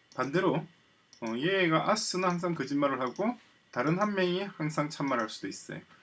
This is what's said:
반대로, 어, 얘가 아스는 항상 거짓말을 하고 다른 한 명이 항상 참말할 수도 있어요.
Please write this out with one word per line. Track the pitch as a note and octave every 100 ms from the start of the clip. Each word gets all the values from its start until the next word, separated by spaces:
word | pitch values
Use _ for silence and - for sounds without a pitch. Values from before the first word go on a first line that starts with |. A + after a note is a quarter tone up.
| _
반대로, | - C3 E3+ F3+ D#3+ D#3+ - _ _ _ -
어, | A2+ A2+
얘가 | D#3+ F#3+ F3 D#3+ F3
아스는 | A3 - F3+ F#3
항상 | F3 F3+
거짓말을 | E3 C3 C#3+ C#3+ B2+
하고 | B2+ A#2 G#3 A#3+ - _ _
다른 | B2 C#3 F3
한 | G#3+
명이 | G3 F#3 F3+
항상 | G3+ - D#3 D#3 D3
참말할 | - C#3 B2 A2
수도 | - G2
있어요. | - - F#2+ - -